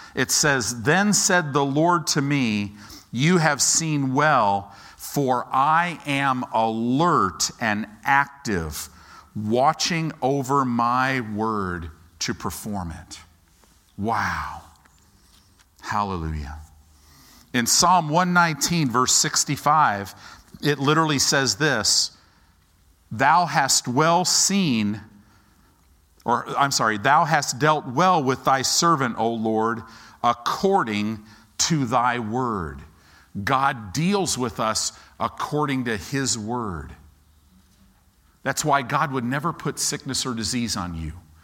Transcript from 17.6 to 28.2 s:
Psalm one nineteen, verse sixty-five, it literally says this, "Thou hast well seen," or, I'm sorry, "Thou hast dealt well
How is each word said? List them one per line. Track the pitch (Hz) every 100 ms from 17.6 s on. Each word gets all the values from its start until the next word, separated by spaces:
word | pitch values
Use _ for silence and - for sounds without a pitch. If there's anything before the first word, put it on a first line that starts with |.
| 117
Psalm | - 175 180 151
one | 156 180
nineteen, | 175 170 143 - 170 135
verse | 120 123
sixty-five, | - 151 - - 139 147 156 131 101 98 - - - - -
it | 143 139
literally | 139 156 156 139
says | - 143 127 104
this, | 143 120 101 - - - _ _ _ _ _ _ _ _ -
"Thou | 110 135 170
hast | 165 151 135 - -
well | 123 160 170
seen," | 170 - - 196 170 113 104 107 - - - _ _ _ _ _ _ _ _ _
or, | 117 120 - 127
I'm | 139
sorry, | 131 113 107
"Thou | 135 151 160
hast | 156 - 120
dealt | 151 151
well | 131 123 185 175